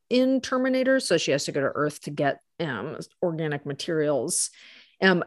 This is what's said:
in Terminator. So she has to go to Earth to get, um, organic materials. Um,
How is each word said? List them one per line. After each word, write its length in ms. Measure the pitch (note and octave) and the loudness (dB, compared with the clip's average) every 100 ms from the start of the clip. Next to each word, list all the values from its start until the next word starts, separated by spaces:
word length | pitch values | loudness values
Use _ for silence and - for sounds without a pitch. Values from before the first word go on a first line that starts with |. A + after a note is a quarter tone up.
| _ | _
in 300 | B3 C4 C4 | 2 4 2
Terminator. 600 | - B3+ C4 C4 B3+ C4+ | 0 -2 0 2 2 2
So 180 | - E3 | 2 0
she 140 | - | 2
has 140 | C#3+ - | 0 0
to 60 | |
go 80 | C#3+ | -2
to 100 | C#3 - | -2 0
Earth 240 | D3 - | -2 -4
to 100 | - | -8
get, 280 | D3 C#3 C3+ _ - | -2 -2 -2 _ -8
um, 380 | E3 A2 C#3 C3 - _ | -6 -4 -6 -10 -14 _
organic 440 | F3+ D#3+ D#3 C#3+ - | -4 -2 -4 -4 -6
materials. 840 | F3 - D#3 D3 C#3 C#3+ - - - - - - _ | -8 -4 -2 0 0 0 -4 -4 -8 -20 -20 -20 _
Um, 220 | F#3+ F3 | 4 4